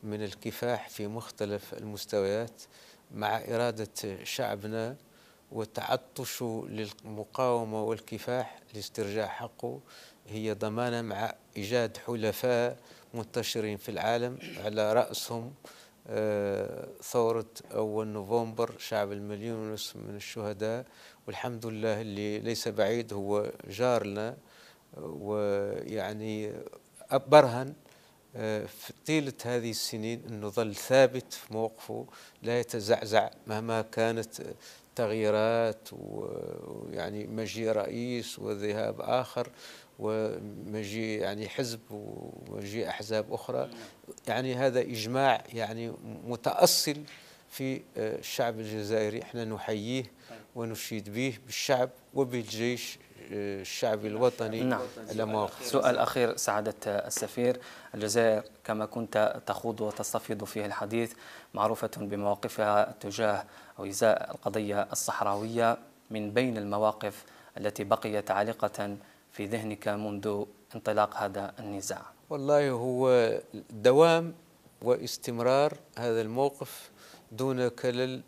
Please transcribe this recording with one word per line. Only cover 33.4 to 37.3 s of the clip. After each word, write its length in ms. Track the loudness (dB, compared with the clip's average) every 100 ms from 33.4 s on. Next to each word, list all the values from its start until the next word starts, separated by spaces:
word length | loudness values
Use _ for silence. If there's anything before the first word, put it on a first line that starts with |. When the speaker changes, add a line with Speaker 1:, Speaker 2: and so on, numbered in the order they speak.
| -4
Speaker 1:
مهما 340 | -4 0 -2
كانت 600 | -2 2 2 2 -4 -8 -10 -12 -16 -20 -12 -2
تغييرات 920 | 0 2 4 4 4 4 2 0 -10
و-، 320 | -12 -8 -6 -6 -6 -6 -8 -10
ويعني 600 | -10 -8 -4 -4 -4
مجيء 440 | -6